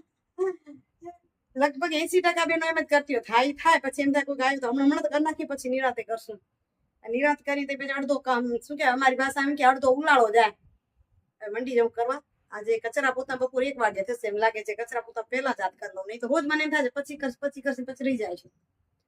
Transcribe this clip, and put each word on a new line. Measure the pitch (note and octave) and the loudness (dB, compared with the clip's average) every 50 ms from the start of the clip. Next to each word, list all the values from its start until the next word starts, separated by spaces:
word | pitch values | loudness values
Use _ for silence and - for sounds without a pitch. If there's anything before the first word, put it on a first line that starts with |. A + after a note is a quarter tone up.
| - _ _ _ _ _ _ - F#4 F#4+ F4+ D#4+ _ D4 D4 C4 _ _ _ _ E4 E4+ F4 _ _ _ _ _ _ _ - | -16 _ _ _ _ _ _ -4 -2 -2 -4 -6 _ -20 -20 -20 _ _ _ _ -18 -18 -18 _ _ _ _ _ _ _ -2
લગભગ | B3+ C#4 D4 C#4 C4+ E4 E4+ D#4+ | 0 0 0 0 0 -4 -2 -2
એંસી | D4+ E4 E4+ - F#4 | -2 0 2 2 2
ટકા | F#4 F4 E4+ E4+ E4+ | 4 4 2 2 2
બહેનો | D4+ E4 E4 D#4+ | 0 0 0 0
એમ | D#4+ E4 | 0 0
જ | D#4+ D#4 | -2 0
કરતી | D#4 D4 C#4+ C#4+ D4 C#4 | 2 2 2 2 2 -2
હોય, | A#3 - - | -4 -2 0
થાય, | A3 A#3 B3+ C#4+ C#4+ | 2 2 2 2 0
થાય, | - - D#4+ E4 D4 | 0 2 4 4 4
પછી | - C4+ C4 - C#4+ | 4 0 -4 -2 0
એમ | C#4 C4+ | 2 2
થાય | C#4+ C#4 | 2 0
કોઈ | C#4+ C#4+ C4 | -2 -2 0
ગાયું | C4 C4+ C#4 C4+ | 0 0 0 0
તો | C4 A#3 | -2 -2
હમણાં, | B3 C#4 C#4 C#4 | 0 2 4 4
હમણાં | D4+ E4+ D#4 | 4 2 2
તો | - | 0
કરી | C#4 D4 D4+ | 0 0 0
નાખીએ, | D#4+ D#4 - D#4+ B3+ | 0 -2 -4 -6 -8
પછી | C#4 C4+ - B3+ | -8 -6 -4 -2
નિરાતે | B3+ C4 C4+ B3+ A#3+ A#3+ G#3+ | -2 0 0 0 -2 -2 -6
કરશું. | - A3+ A3+ - - G#3+ F#3+ _ _ _ _ _ _ _ _ _ _ _ _ - | -6 -6 -8 -8 -10 -18 -18 _ _ _ _ _ _ _ _ _ _ _ _ -8
આ | A3 | -4
નિરાત | A#3 B3 C#4 D4 D4 C#4+ - | -2 0 2 2 0 0 -2
કરી | - C#4+ C#4+ C#4 | -4 -4 -4 -4
તે | C#4 C#4 | -4 -6
પછી | C4 C#4 C#4 C4+ C#4 | -8 -6 -6 -6 -4
અડધો | C4+ B3+ C#4+ C4 | -2 -2 -2 -2
કામ, | - C4 B3+ A#3+ B3 A#3+ A#3 A3+ | 0 0 0 0 0 -2 -4 -4
શું | - - D4 D4 | -6 -6 -6 -2
કહેવાય, | D#4 C4 B3 | 0 2 2
અમારી | C4 C4+ C4 B3+ | 4 4 2 4
ભાષામાં | A#3+ C4+ C4+ C4+ C#4+ C#4 C#4 | 2 0 -2 0 0 -2 0
એમ | D4 | 0
કે | C#4+ C4+ | 4 6
અડધો | B3+ C4+ C4 B3 C4 | 4 4 6 4 4
ઉલાળો | B3+ C#4 D4+ D#4+ D4 C4 A#3 G#3+ | 4 4 4 6 6 6 6 6
જાય. | G#3 A#3 A3+ G#3 - _ _ _ _ _ _ _ _ _ _ _ _ _ _ _ _ _ | 6 6 6 6 4 _ _ _ _ _ _ _ _ _ _ _ _ _ _ _ _ _
હવે | G#3+ G#3+ | -12 -8
મંડી | G3+ A3+ B3+ B3 B3+ | -6 -6 -4 -2 2
જવું | A#3+ A#3 A#3 | 2 2 2
કરવા. | A#3 - A#3 B3 C4+ D4 - _ _ _ _ _ | 0 -2 -2 -2 -4 -6 -8 _ _ _ _ _
આજે | - G#3 G#3+ A3 A3+ A3+ | -14 -8 -2 -2 -2 -2
કચરા | - A#3 - D4 C#4 C4 | -2 -4 -2 0 0 0
પોતા | B3+ B3+ C4 - C4 | 0 -2 -4 -6 -6
બપોર | B3+ B3+ B3+ C4 B3+ B3+ | -4 -4 -2 -2 -2 -2
એક | C#4 C4+ B3 | -2 -2 0
વાગે | A#3 G#3 G3+ G3 G3 | 0 0 0 -2 -4
થશે | A#3 B3 A#3 - G#3+ | -4 -6 -6 -4 -4
એમ | G3+ | -2
લાગે | G#3 A3 A3+ A3 A3 G#3+ | 0 2 0 0 0 -6
છે. | - G#3 | -8 -6
કચરા | G#3 A#3 - B3 A#3 | -8 -8 -8 -8 -8
પોતા | A#3 A#3 - A#3 | -8 -8 -8 -10
પહેલા | A3 - B3 C4 C4+ C#4 A#3 | -8 -6 -4 -4 -2 -2 -2
જ | - | -2
હાથ | G3 F3+ - | -4 -6 -6
કરી | - G#3 G3 F#3 | -8 -14 -14 -12
લઉં, | F#3+ F#3+ G3+ | -12 -12 -10
નહીં | A3 A#3+ | -10 -8
તો | - A3+ | -4 -2
રોજ | C#4 E4 C#4+ | 0 0 0
મને | C#4+ D#4 D4+ D4+ | 0 -2 -2 0
એમ | D#4 | 0
થાય | D4 D4+ C#4 | 0 0 0
છે | B3 - | -2 -2
પછી | C#4+ C#4 - D4 C#4+ | -6 -8 -8 -8 -8
કરશ, | C#4+ C4+ B3 _ | -8 -8 -6 _
પછી | - C#4+ C#4 C#4 | -8 -8 -8 -6
કરશ, | B3+ C#4 B3+ C4 B3+ | -6 -6 -4 -4 -6
પછી | C4 C4 - C4 | -10 -8 -6 -2
રહી | C4+ C4+ A#3 | -2 -2 -2
જાય | G#3+ F3+ F3+ | -2 -6 -8
છે. | F3 - _ _ _ _ _ _ _ _ _ _ _ _ | -10 -12 _ _ _ _ _ _ _ _ _ _ _ _